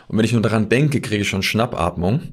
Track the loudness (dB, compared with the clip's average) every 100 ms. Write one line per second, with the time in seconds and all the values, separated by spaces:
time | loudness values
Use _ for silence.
0 | -4 0 2 2 2 0 2 2 2 0
1 | -2 -2 -2 -2 -2 0 -2 -2 -4 0
2 | 0 0 -4